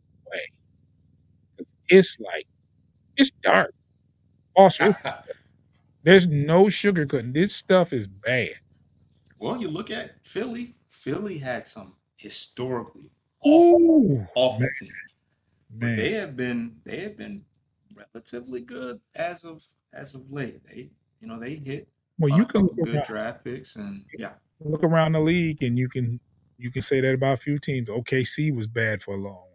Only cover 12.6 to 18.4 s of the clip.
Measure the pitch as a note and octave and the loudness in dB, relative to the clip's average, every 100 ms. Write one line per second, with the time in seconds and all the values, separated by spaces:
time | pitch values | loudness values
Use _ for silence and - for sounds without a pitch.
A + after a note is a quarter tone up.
12.6 | B2+ A#2+ A2+ - - _ _ _ C#4+ D#4+ | -6 -6 -10 -18 -20 _ _ _ 4 8
13.6 | F4 F4 E4+ D#4 D3+ C3 F#2+ B2 B2+ A2+ | 8 8 6 6 4 0 -2 0 0 0
14.6 | B2+ - - - - _ _ _ _ _ | -4 -4 -14 -18 -20 _ _ _ _ _
15.6 | _ A2 A#2+ A2 C3+ A3 E3+ B2+ B2 A#2+ | _ -6 -4 -2 -2 -4 -6 -6 -4 -4
16.6 | A#2 - - B2+ G3+ G3+ G#2+ G2+ - _ | -6 -12 -14 -12 -12 -12 -14 -16 -18 _
17.6 | _ _ _ G#2 - A#2 - A#2+ | _ _ _ -20 -20 -20 -14 -14